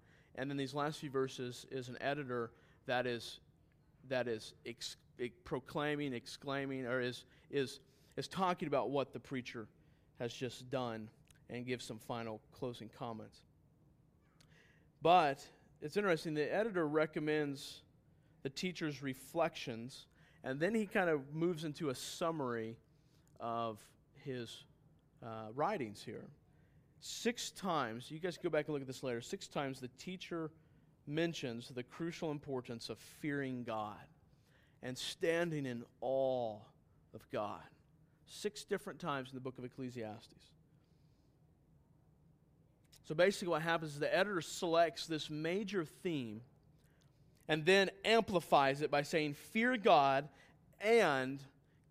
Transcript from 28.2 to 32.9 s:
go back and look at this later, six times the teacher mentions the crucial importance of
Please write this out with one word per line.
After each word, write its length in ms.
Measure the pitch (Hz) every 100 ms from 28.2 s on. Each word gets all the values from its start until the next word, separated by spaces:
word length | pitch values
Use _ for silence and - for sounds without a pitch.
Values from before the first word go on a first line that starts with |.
| 180 160
go 120 | 175
back 180 | 156 151
and 60 |
look 80 | 147
at 60 | 131
this 160 | 127
later, 160 | 135 120
six 280 | - 196 -
times 340 | 165 139 131
the 80 | 127 -
teacher 500 | - 185 - 170 160 156 - - _ _ -
mentions 600 | 147 170 160 135 117 120
the 160 | 127
crucial 480 | 127 - 170 165 165
importance 580 | 147 143 131 123 117
of 80 | -